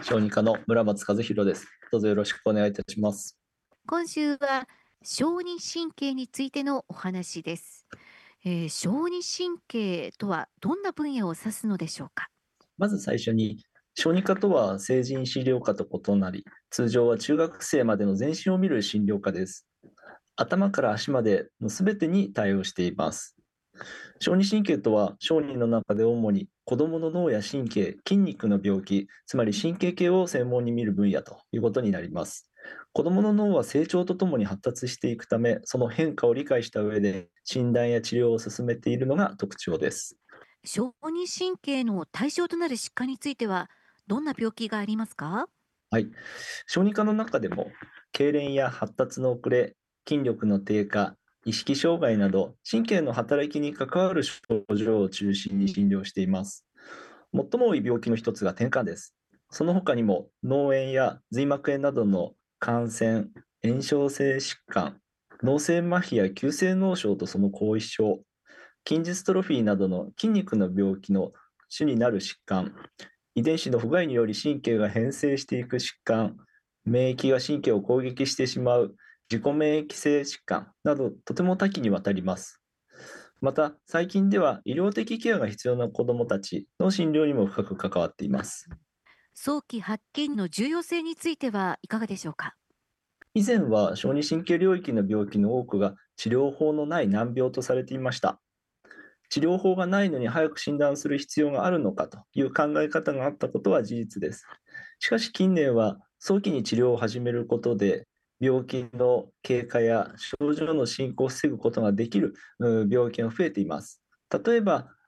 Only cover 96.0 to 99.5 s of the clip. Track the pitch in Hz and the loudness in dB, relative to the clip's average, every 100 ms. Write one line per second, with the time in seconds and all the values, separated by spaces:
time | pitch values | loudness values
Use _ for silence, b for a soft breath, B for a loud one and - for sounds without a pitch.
96 | B - 110 123 139 139 156 151 147 170 | B -6 0 2 2 2 0 2 0 0
97 | 107 101 123 127 127 - 127 127 127 131 | 2 2 0 0 0 -2 0 0 0 -4
98 | 127 120 - - _ _ _ _ B B | -4 -2 -2 -4 _ _ _ _ B B
99 | B B B 147 160 | B B B 0 2